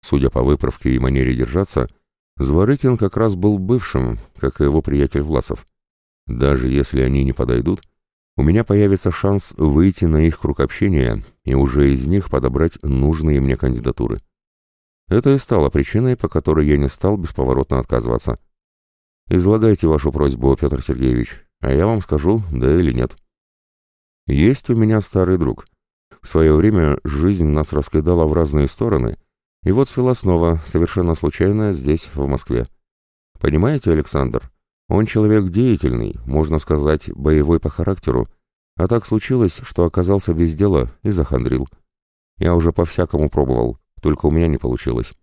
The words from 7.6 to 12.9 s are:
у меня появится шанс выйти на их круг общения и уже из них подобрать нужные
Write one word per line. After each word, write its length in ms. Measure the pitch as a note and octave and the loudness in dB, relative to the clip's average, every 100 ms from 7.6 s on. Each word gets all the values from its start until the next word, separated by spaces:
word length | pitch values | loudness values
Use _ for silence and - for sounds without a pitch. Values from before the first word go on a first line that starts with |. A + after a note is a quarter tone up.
| B1 - _ _ _ _ _ - | -2 -4 _ _ _ _ _ -2
у 80 | |
меня 220 | C#2+ G2 A#2 | 2 2 2
появится 460 | G2+ G2+ G2 - | 2 4 2 0
шанс 420 | E2+ G2 G2+ - - | -2 -2 -2 -4 -2
выйти 500 | D#2 C#2+ F#2 F#2 E2+ | 2 4 2 2 0
на 200 | D#2 D#2+ | 2 2
их 140 | D#2 | 0
круг 200 | - C#2+ | -6 -2
общения 640 | C2+ - G2+ E2+ B1 A1 - _ - | -4 0 0 0 0 -2 -10 _ -2
и 80 | |
уже 400 | C2+ C#2 C2 C#2 | 0 2 4 2
из 120 | C2+ C2+ | 2 0
них 240 | G2 F2+ | -2 -2
подобрать 520 | C2 B1+ B1+ E2 - | -2 -2 0 -2 -2
нужные 560 | D2 | -2